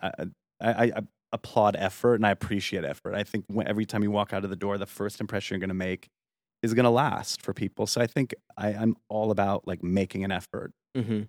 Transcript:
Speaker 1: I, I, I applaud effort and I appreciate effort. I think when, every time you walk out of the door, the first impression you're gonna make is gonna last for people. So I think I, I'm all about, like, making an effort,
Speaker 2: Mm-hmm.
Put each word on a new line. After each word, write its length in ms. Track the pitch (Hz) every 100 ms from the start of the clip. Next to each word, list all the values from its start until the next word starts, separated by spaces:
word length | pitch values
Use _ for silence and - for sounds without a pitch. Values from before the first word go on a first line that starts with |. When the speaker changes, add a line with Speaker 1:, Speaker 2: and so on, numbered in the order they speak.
Speaker 1:
I, 80 | 95 - 87 - _ -
I, 120 | 117 113 120
I 60 | - 104 _ -
applaud 420 | 117 - - 104 98
effort 380 | 95 - 123 117
and 100 | 107
I 60 |
appreciate 520 | 98 - 101 - 95
effort. 300 | 71 71 95
I 80 | 95
think 240 | 101 107 -
when, 180 | 104 -
every 200 | 104 107
time 160 | 107
you 80 | 104
walk 240 | 104 101
out 100 | 98
of 60 | 98
the 60 | 92
door, 200 | 101 101
the 80 |
first 380 | 98 - 101 -
impression 320 | 107 98 -
you're 60 | 95 92
gonna 60 |
make 360 | 92 92 92 - _ _ _ _ _
is 120 | 117
gonna 160 | 113 123
last 520 | 120 143 - - -
for 100 | -
people. 340 | - 95 - 101
So 120 | -
I 60 | 120
think 280 | - 127 - _ -
I, 120 | 104
I'm 220 | 104 113 110 -
all 220 | 107 110
about, 340 | 104 101 98 -
like, 160 | 87
making 420 | 87 95 95 98
an 60 | 95
effort, 400 | 90 - 113 - - _ 131
Speaker 2:
Mm-hmm. 260 | 117 107